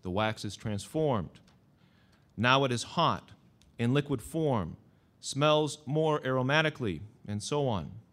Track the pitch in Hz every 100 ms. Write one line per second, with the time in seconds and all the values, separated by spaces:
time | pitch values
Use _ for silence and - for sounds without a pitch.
0 | 92 90 110 107 104 - 113 101 - 160
1 | 156 117 82 - - - _ _ _ _
2 | _ _ _ - 117 135 139 120 - -
3 | 156 90 - - _ _ - - 117 135
4 | 143 135 - 165 156 120 80 - - _
5 | _ _ - 135 151 151 151 - - 151
6 | 156 151 131 131 127 151 156 151 117 80
7 | 104 - - 104 - 147 139 104 82 98
8 | -